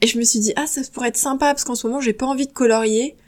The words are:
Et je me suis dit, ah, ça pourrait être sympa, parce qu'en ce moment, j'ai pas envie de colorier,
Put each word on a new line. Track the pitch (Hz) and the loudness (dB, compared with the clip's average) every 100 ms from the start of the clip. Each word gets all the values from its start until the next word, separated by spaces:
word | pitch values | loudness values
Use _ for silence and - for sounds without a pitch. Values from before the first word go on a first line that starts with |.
Et | 233 | 0
je | 233 | 2
me | |
suis | 233 226 | 0 0
dit, | 214 - | 0 -2
ah, | 302 | -4
ça | 277 262 | -4 -8
pourrait | - 240 | -4 -4
être | 233 | -2
sympa, | 277 269 294 | -2 0 2
parce | 285 | 0
qu'en | - 240 | -2 -4
ce | 226 | -4
moment, | 269 | -2
j'ai | 247 | -2
pas | 214 254 | -2 -2
envie | 269 277 | -2 -2
de | |
colorier, | - 240 220 220 220 277 - | 2 4 4 2 2 0 -6